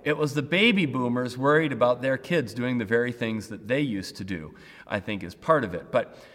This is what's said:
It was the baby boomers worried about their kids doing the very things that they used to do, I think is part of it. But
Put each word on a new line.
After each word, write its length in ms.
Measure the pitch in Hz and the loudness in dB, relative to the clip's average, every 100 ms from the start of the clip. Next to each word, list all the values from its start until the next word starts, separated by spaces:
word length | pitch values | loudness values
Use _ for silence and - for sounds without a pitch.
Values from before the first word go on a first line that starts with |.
It 120 | 143 151 | -2 0
was 180 | 151 | 0
the 80 | 143 | -2
baby 440 | 135 175 226 196 156 | 0 4 4 4 2
boomers 500 | 127 123 123 123 127 | 0 0 0 -2 0
worried 360 | 139 151 156 | 4 4 2
about 300 | 117 120 120 | 2 2 2
their 140 | 135 131 | 0 -2
kids 380 | - 170 113 | 0 0 0
doing 240 | 110 123 123 | -2 -2 0
the 60 | |
very 280 | 104 117 120 | 2 2 2
things 360 | 120 113 110 90 | -2 -4 -4 -6
that 180 | 104 104 | -10 -2
they 140 | 135 | -2
used 360 | 143 101 92 - | 0 -4 -6 -10
to 80 | |
do, 300 | 98 87 76 - - - - | -8 -6 -8 -16 -20 -18 -6
I 140 | 104 | -6
think 220 | - 104 | -4 -6
is 120 | 85 | -8
part 300 | - - 156 | -6 2 2
of 100 | 107 | 2
it. 160 | 85 - | -6 -2
But 260 | 120 - - - | -2 -2 -12 -20